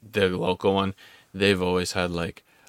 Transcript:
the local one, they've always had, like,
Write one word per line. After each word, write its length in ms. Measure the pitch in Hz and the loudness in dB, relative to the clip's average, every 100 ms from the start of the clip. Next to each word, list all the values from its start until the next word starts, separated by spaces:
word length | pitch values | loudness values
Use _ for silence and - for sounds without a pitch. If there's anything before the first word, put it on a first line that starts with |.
the 260 | 107 104 95 | -6 0 0
local 440 | 90 85 90 101 | 0 -2 0 0
one, 200 | 98 98 98 - - _ | 2 0 -4 -14 -20 _
they've 260 | 95 98 95 | 0 2 2
always 320 | 90 90 90 | 2 0 -2
had, 180 | 98 90 | -2 -2
like, 340 | 85 85 - _ _ | -2 -6 -8 _ _